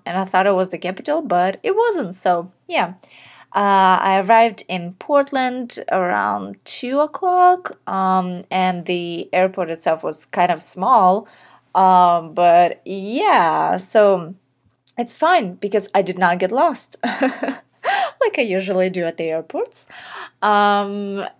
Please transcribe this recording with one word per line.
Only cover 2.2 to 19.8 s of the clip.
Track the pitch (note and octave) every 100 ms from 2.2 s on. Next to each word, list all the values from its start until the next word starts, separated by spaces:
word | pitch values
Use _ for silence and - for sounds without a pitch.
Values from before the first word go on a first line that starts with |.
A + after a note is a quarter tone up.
| G3 F3 F3+ _ -
yeah. | E4 F3 F#3 _ - - - -
Uh, | G3 G3+ G3 F#3+ F#3
I | G3 F#3+
arrived | F#3+ A3+ A#3 G#3 -
in | F3+ F3
Portland | F#3 - C#4+ C#4 C4+ B3+ B3 A#3+ - -
around | F#3 F3+ G#2 G#3 G#3 G2+ -
two | - - B3 C4+
o'clock, | D4+ D4+ F#4 F4+ F4+ F#4 F4+ - -
um, | F#3+ F#3+ F#3 F3+ F3 -
and | F#3 F#3 F3+ F3
the | F3+ F3 E3+ -
airport | F#3 F#3 F#3 E3
itself | E3 - D#3+
was | D#3 D#3
kind | - - F3+
of | D#3+
small, | - F#3 G3+ B3 F#3 F#3+ G3+ _ _ _ _ F3+
um, | F#3+ F#3 F3 E3+ E3
but | D#3+ F3 E3+ F3 - -
yeah, | G3 G3 B3+ G#4 C4+ E3 D#3 E3 F#3
so | - A3 G#3 F#3+ E3 F#3+ _ _ _ _ _ -
it's | A#3+ -
fine | D#4 F4+ G3 F#3
because | G3+ G#3 G3
I | G3
did | F3+ F3+
not | F3+ F3+
get | F#3
lost | A#3+ E4 C4+ - -
<laughs> | A#3+ - C4+ - C#4 C4 _ _ D5+ G5+ E5+ -
like | A#4+ -
I |
usually | A#3 F#3+ F#3+ F#3 F#3
do | F3+ E3
at | E3
the | E3
airports. | D#3+ E3 D#4+ B4 -